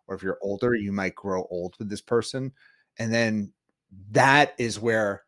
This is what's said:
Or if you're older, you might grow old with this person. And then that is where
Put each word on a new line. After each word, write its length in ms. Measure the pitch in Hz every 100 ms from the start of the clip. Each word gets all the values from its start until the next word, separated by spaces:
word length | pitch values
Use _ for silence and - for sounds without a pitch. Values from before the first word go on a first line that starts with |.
| -
Or 80 | 92
if 80 |
you're 160 | 92 87
older, 320 | 98 101 123
you 180 | 117 101
might 220 | 101 95
grow 300 | - 98 92 -
old 240 | 90 90 -
with 120 | 107
this 120 | 104
person. 520 | - 120 - 131 135 - _ _ _ -
And 160 | 113
then 400 | 117 113 107 101 _ _ _ _ 95 98
that 460 | 123 131 143 143 -
is 220 | 117 104
where 460 | 117 110 104 98